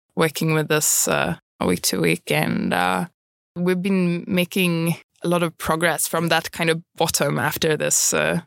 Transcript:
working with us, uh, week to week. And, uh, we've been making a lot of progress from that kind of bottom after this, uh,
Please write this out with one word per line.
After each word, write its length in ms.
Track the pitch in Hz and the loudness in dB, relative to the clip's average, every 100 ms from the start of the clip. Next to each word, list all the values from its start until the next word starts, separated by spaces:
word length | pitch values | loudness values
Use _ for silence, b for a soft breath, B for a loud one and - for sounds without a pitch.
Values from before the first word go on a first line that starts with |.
| _ | _
working 380 | - 160 - 160 | 0 0 2 0
with 160 | 156 151 | 0 2
us, 380 | 156 - - - | 0 2 0 0
uh, 280 | 71 69 - _ _ | 0 0 -4 _ _
week 180 | 92 90 | -2 0
to 180 | - 92 | -2 0
week. 300 | 165 170 - | 2 0 0
And, 440 | 147 165 - 185 | 0 0 -2 0
uh, 320 | 180 180 185 175 _ _ _ _ - | 0 2 0 -4 _ _ _ _ -4
we've 240 | 175 185 | -2 0
been 420 | 190 190 175 170 - | 0 0 2 -2 -2
making 680 | 180 175 196 180 165 165 165 - _ | -2 0 0 0 0 -2 -4 -8 _
a 40 | 175 | -2
lot 140 | 175 | 0
of 140 | 170 - | 0 -4
progress 480 | - 160 165 151 - | -2 0 0 0 -2
from 200 | 165 165 | -2 0
that 220 | 165 - | 0 -2
kind 160 | - 165 | -4 -2
of 120 | 165 - - | -2 -4 -4
bottom 420 | 160 - 147 147 | -2 0 0 0
after 380 | 131 - 160 151 | -2 -2 0 0
this, 360 | 147 143 - | 0 0 0
uh, 280 | - 78 170 | 0 0 0